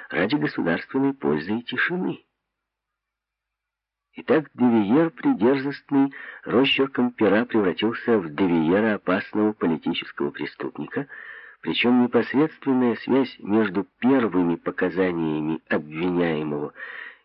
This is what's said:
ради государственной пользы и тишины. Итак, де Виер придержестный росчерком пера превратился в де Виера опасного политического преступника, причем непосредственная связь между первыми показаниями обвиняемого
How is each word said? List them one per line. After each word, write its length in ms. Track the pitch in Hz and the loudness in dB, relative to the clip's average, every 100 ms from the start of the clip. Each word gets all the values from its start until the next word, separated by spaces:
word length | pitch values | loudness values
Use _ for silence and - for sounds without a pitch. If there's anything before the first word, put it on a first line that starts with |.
| - | -8
ради 240 | 73 98 | -4 -2
государственной 800 | 147 147 - 85 87 - 135 139 | 0 -2 -4 -2 -2 -4 -2 -2
пользы 420 | 139 71 76 78 110 | -2 -2 -2 -2 -6
и 60 | |
тишины. 640 | 120 127 - 180 185 165 _ _ _ _ _ _ _ _ _ _ _ _ _ _ _ _ _ _ _ - | -4 -4 -2 -2 -4 -6 _ _ _ _ _ _ _ _ _ _ _ _ _ _ _ _ _ _ _ -18
Итак, 300 | - 151 143 | 0 0 0
де 100 | - | 0
Виер 460 | 123 117 98 131 165 | 4 4 4 4 2
придержестный 1040 | - 143 127 110 139 135 139 - 139 135 - - - | 0 0 2 2 2 -2 -8 -2 0 0 -2 -18 -16
росчерком 720 | - 113 135 - 135 - 123 | -2 2 2 2 0 0 -2
пера 320 | 120 104 101 | 2 2 2
превратился 760 | 120 113 98 80 107 117 - 113 | 2 0 0 0 -2 -2 0 0
в 160 | 82 | 0
де 120 | 73 95 | -2 2
Виера 460 | 85 78 95 110 | 2 4 2 2
опасного 580 | 101 - 90 - 104 107 | 0 -2 -2 -2 0 0
политического 800 | 107 90 78 - 85 - - 71 | 0 -2 -2 -2 -4 -6 -6 -6
преступника, 720 | - 71 - 67 - 73 - 143 - - - - - | -4 -10 -8 -10 -8 -8 -8 -8 -14 -18 -20 -20 -14
причем 420 | - 80 120 123 | -6 -2 2 4
непосредственная 960 | 123 120 110 123 156 - 143 127 123 107 | 4 2 0 0 0 -2 -2 2 2 0
связь 420 | - 127 131 - | 0 0 0 -4
между 480 | 92 107 107 92 95 _ | 0 2 2 -2 -6 _
первыми 560 | 120 135 113 87 87 82 | 2 4 2 0 0 0
показаниями 1040 | - 85 92 85 92 85 80 78 76 78 - | -4 -2 -2 0 0 0 -2 -2 -2 -6 -4
обвиняемого 1040 | - 76 78 90 87 85 78 76 73 73 - - - - - | -6 -4 -4 -2 0 0 0 -2 -4 -6 -10 -16 -14 -16 -20